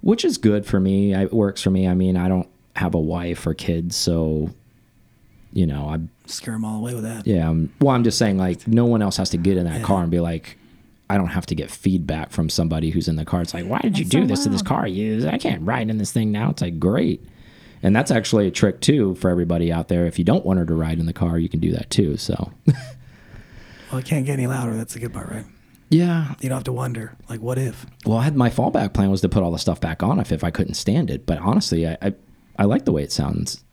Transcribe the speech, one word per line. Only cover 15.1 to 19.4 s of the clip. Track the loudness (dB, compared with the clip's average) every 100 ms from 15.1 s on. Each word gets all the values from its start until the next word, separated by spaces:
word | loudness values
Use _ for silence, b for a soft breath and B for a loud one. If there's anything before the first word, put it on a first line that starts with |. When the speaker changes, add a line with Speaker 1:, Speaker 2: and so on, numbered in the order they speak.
| -2 -2
Speaker 1:
I | -2
can't | -4 -4 -2
ride | -2 -2
in | -2
this | -2
thing | 0 0
now." | 0 -2
It's | -2
like, | -4 0
"Great." | 0 2 0 -2 -6 B B B B B
And | 2 2
that's | 4
actually | 0 2 2 2
a |
trick, | 2 0 2
too, | 2 4 2 2
for | 2
everybody | 2